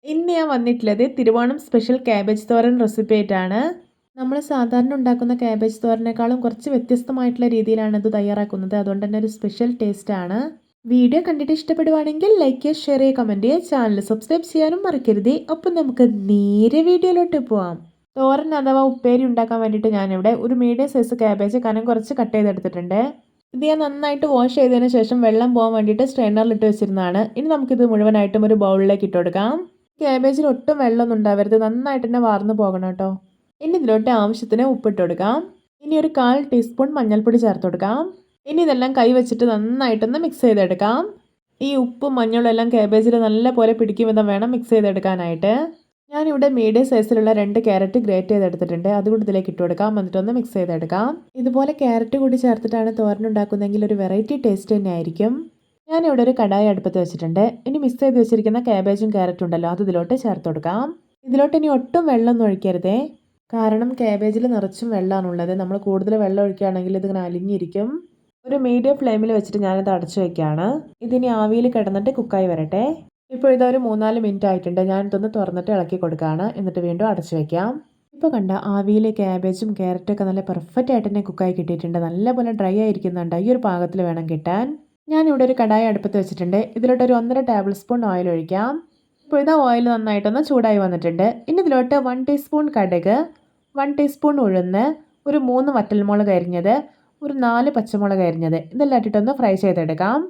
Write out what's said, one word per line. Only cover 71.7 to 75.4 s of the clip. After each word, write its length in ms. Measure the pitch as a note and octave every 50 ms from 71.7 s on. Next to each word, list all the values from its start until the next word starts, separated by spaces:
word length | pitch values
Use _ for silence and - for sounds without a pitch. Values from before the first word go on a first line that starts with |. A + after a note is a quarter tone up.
| A#3+
കിടന്നിട്ട് 360 | A#3 G#3 G3 G3 G3 G#3 C4 C4+ B3+
കുക്കായി 300 | A#3 A#3 - F#3+ F#3+ F3+ E3+
വരട്ടെ. 320 | D#3 D#3 D3+ F#3 G3 A#3 C#4+ D#4+ D#4+ - _ _ _ _ _ C4
ഇപ്പോൾ 160 | B3 B3+ C4+ C4
ഇതൊരു 220 | B3 B3+ B3 B3 C4 B3
മൂന്നാല് 340 | A3+ G#3+ G#3+ G#3+ G#3+ A3+ A#3 A3
മിനിറ്റ് 240 | G#3 G3 G3 G#3 G3
ആയിട്ടുണ്ട്. 300 | F#3 F#3 F#3 F3 F3 F#3 F#3 F#3
ഞാനിതൊന്ന് 400 | F#3+ G3 G3+ G3+ G3+ F#3+ G#3 G#3+ G#3+
തുറന്നിട്ട് 340 | A3